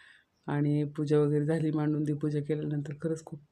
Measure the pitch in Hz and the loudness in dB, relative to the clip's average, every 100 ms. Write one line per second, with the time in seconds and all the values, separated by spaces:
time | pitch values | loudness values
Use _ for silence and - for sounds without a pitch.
0 | - - _ _ - 147 147 147 147 147 | -20 -20 _ _ -4 0 2 2 0 -2
1 | 147 151 147 147 147 160 156 151 151 151 | 2 4 4 2 2 0 0 0 0 0
2 | 151 147 151 147 143 151 151 147 147 143 | 0 -2 -2 -2 -2 -2 -2 -4 -6 -6
3 | 165 160 - 147 - | -4 -6 -8 -16 -14